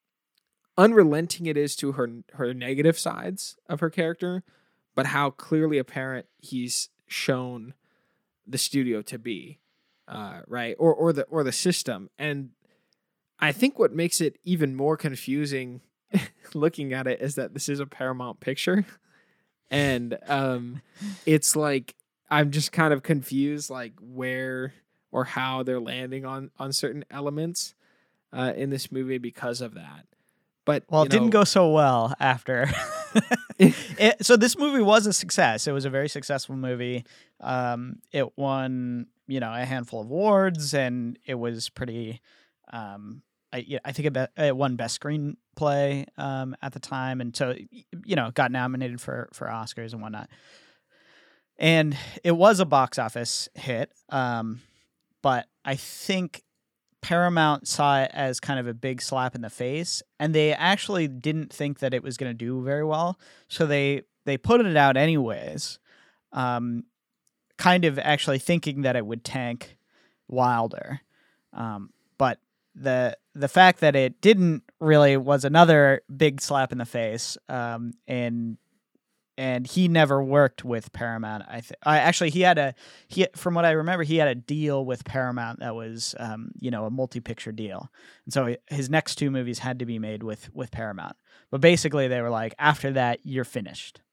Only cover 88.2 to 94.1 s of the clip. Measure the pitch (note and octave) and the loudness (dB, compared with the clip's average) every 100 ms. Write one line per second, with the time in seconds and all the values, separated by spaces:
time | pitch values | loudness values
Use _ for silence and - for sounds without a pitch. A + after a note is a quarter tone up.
88.2 | - C#3 A#2+ A#2+ _ C#3+ C3 D#3 - - | -4 -2 -2 -4 _ -6 -2 0 -2 -2
89.2 | C#3+ C3 B2 A#2 C3 B2+ A#2+ A2+ G#2+ G#2+ | -2 -2 -4 -6 -6 -6 -6 -6 -8 -8
90.2 | A2+ G#2+ - D3 B2 A#2 A2 F#2+ - - | -10 -12 -14 -14 -12 -10 -10 -10 -12 -16
91.2 | _ _ _ C3+ E3 F3 D#3 C#3+ C3 B2 | _ _ _ 6 6 6 2 0 0 0
92.2 | A#2 A2+ A2+ - D3 D3 C#3 C3+ B2 A#2+ | -2 -2 -4 2 2 4 0 0 0 0
93.2 | - C3 A#2+ B2 F2+ - - - _ | -4 -4 -4 -6 -10 -12 -18 -20 _